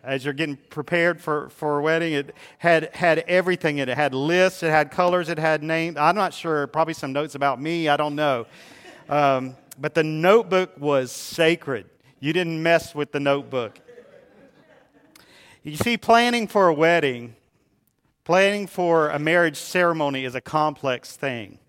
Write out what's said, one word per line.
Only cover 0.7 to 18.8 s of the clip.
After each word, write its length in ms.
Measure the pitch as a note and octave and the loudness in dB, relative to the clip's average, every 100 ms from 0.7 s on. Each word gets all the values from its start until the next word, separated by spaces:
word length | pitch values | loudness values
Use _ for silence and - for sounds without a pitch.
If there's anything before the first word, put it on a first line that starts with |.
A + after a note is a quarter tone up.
| D#3 C#3 F3 E3+ E3 | -12 -2 2 2 0
for, 260 | - D3+ - | -4 -6 -6
for 320 | - D3+ D3 | -6 -2 0
a 20 | |
wedding, 300 | D3+ E3 E3+ | 0 0 0
it 240 | D3 C#3+ - - _ | -4 -6 -14 -20 _
had, 360 | E3+ E3 D#3 | 2 2 0
had 260 | - F3+ D#3 | 0 2 2
everything 580 | D#3+ F3+ F3+ F3+ E3 C#3+ | 2 0 2 0 -2 -2
in 100 | B2+ | -2
it. 60 | |
It 20 | B2 | 0
had 180 | D3 | 0
lists, 480 | C3 D3 F3+ F#3 F#3 | 0 0 2 2 2
it 80 | E3 | 2
had 220 | D#3 D3 | 2 2
colors, 380 | - F3+ F3+ E3 | 0 2 2 -2
it 100 | D#3 | -2
had 240 | D#3+ D#3 | 0 0
names. 320 | D3+ E3 E3 D3 | -2 -4 -4 0
I'm 200 | D#3 G3 | 2 2
not 180 | F#3+ | -2
sure, 340 | - E3 D3+ C#3+ | -4 -4 -2 -2
probably 260 | D#3 D#3+ | -2 -2
some 200 | D#3+ C#3+ | -4 -6
notes 220 | C3+ D3+ C#3 | -4 -6 -2
about 260 | C#3 B2+ | -2 -2
me, 260 | D3+ E3+ D#3 | -4 -2 0
I 80 | C#3+ | 0
don't 180 | D3+ D3 | 0 0
know. 300 | D3+ B2 A2 - - - - - - | 0 -2 -6 -18 -20 -20 -20 -20 -4
Um, 480 | C#3+ C#3+ C3 C3 C3 _ - | 2 2 2 -4 -14 _ -10
but 140 | D3+ | -4
The 100 | E3 | -2
Notebook 760 | D#3 D#3 F3 A3 F3 F#3 F#3 - | -2 2 4 4 4 0 0 -4
was 320 | D3 C#3 B2+ | 0 0 0
sacred. 760 | - - - D#3+ E3+ - A#2 F#2+ _ _ _ | -10 -12 0 2 2 -4 -8 -8 _ _ _
You 140 | C#3+ | -4
didn't 280 | E3 E3+ D#3+ | -2 -2 -2
mess 320 | E3 E3 - | 2 2 0
with 200 | D3 C#3+ | -8 -6
The 80 | D3 | -2
Notebook. 580 | C#3+ C#3 A2+ C3 A2 - - - - - _ _ - _ _ _ _ _ _ _ _ - - - | 0 0 -2 -6 -6 -12 -20 -20 -20 -20 _ _ -20 _ _ _ _ _ _ _ _ -20 -20 -18
You 140 | D3 D3+ | -14 -6
see, 180 | A#3+ A#3 | -4 -2
planning 520 | - A#3 A#3+ A#3+ G#3 | 4 4 4 0 -2
for 200 | G#3 F3+ | 2 4
a 60 | |
wedding, 640 | D3 D#3+ E3+ C#3+ A#2+ A#2+ A2+ _ _ _ _ _ _ _ _ - | 4 4 4 0 -4 -12 -20 _ _ _ _ _ _ _ _ 0
planning 420 | F3+ G3 G#3 F#3+ | 2 2 0 -6
for 400 | - | -4